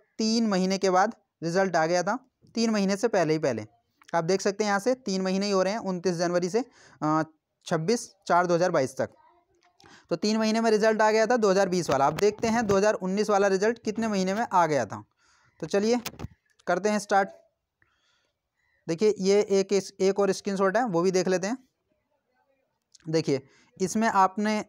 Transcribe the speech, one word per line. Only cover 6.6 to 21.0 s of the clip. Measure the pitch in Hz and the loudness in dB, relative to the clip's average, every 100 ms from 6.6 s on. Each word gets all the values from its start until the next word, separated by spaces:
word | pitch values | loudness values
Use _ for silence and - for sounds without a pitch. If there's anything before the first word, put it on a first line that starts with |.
| 262 _ - - | -4 _ -20 -6
अ, | 156 311 311 _ _ _ - | -2 0 -2 _ _ _ -6
छब्बीस | 170 160 233 - _ - | -4 -2 -4 -6 _ 0
चार | 175 180 | 2 4
दो | 170 | 2
हज़ार | 180 | 2
बाईस | 165 131 - | 0 -2 -4
तक। | 113 _ _ _ _ _ _ _ - - - | -8 _ _ _ _ _ _ _ -20 -16 -8
तो | 170 | -4
तीन | 208 220 | -2 0
महीने | 220 220 | 0 0
में | 226 | 2
रिजल्ट | 214 220 214 | 4 4 4
आ | 220 | 4
गया | 220 220 | 4 2
था | 247 | 2
दो | 208 | 4
हज़ार | 185 196 | 4 2
बीस | 180 160 | 0 0
वाला। | 135 143 | 2 2
अब | 160 | 2
देखते | 202 208 233 | 0 0 -2
हैं | 226 214 | 0 0
दो | 196 | 2
हज़ार | 208 | 2
उन्नीस | 220 185 196 208 | 0 -2 -2 0
वाला | 196 202 | 2 2
रिजल्ट | 190 208 240 | 2 0 -2
कितने | 226 214 226 | -6 -4 -2
महीने | 202 185 | -2 -2
में | 202 233 | -4 0
आ | 190 160 | 2 2
गया | 143 107 | 0 -2
था। | 113 - _ _ _ _ - | -8 -16 _ _ _ _ -14
तो | 160 | -4
चलिए | 202 214 240 - - - _ _ _ - | 0 0 0 -4 -12 -16 _ _ _ -4
करते | 175 208 | -2 0
हैं | 208 | -2
स्टार्ट। | 202 196 196 - _ _ _ _ _ _ _ _ _ _ _ _ _ _ - | 0 0 0 -6 _ _ _ _ _ _ _ _ _ _ _ _ _ _ -8
देखिए, | 165 214 - | 0 0 2
ये | 185 202 | 2 2
एक | 202 196 190 | 4 0 2
इस, | 196 185 - | -2 -2 -2
एक | 190 196 | 0 2
और | 196 | 0
स्क्रीनशॉट | 180 202 196 196 202 | -2 -4 0 0 0
है, | 254 | 0
वो | 165 | 0